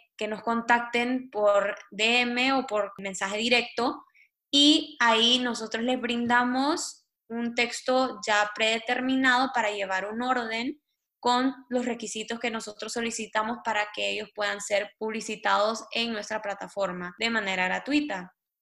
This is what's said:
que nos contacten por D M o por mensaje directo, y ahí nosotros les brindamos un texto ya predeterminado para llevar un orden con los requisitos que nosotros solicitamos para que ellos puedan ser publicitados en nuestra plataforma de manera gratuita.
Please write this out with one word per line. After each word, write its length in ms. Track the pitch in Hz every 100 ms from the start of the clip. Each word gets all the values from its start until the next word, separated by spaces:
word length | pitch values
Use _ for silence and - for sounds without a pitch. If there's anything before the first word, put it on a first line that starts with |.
| _ -
que 100 | 214
nos 160 | 214
contacten 880 | 233 233 226 240 240 240 240 254 -
por 460 | 208 208 202 202 - -
D 300 | 202 220 240
M 300 | 240 240 262
o 120 | 269 262
por 260 | 214 202 -
mensaje 400 | 196 190 196 208
directo, 640 | 233 240 240 - 247 - - _ _ _ _
y 440 | 277 294 311 302 -
ahí 400 | 233 226 233 254
nosotros 460 | 247 226 220 226
les 160 | 240 254
brindamos 1040 | 240 240 240 240 247 262 285 320 - - _ _ -
un 260 | 233 240
texto 640 | 240 233 - - 254 262 - 226
ya 240 | 208 208 214
predeterminado 960 | 220 226 233 254 262 262 262 247 262
para 160 | 247 214
llevar 400 | 208 190 190 202
un 100 | 226
orden 580 | 254 247 226 226 254 - _ _ _ _
con 320 | 240 247 262 - -
los 160 | 247
requisitos 560 | 247 233 214 220 214 233
que 100 | 240
nosotros 440 | 226 214 - 427
solicitamos 640 | 240 233 226 208 214 220 240
para 240 | 226 214 208
que 140 | - 202
ellos 220 | 202 -
puedan 260 | - 202 202
ser 280 | - 202 202 -
publicitados 840 | 220 220 214 214 202 196 214 226 -
en 200 | 226 233
nuestra 280 | 214 202 214
plataforma 720 | 202 196 185 202 190 180 180 -
de 100 | 233
manera 380 | 226 196 185 185
gratuita. 680 | 190 262 294 294 190 180 _ _ _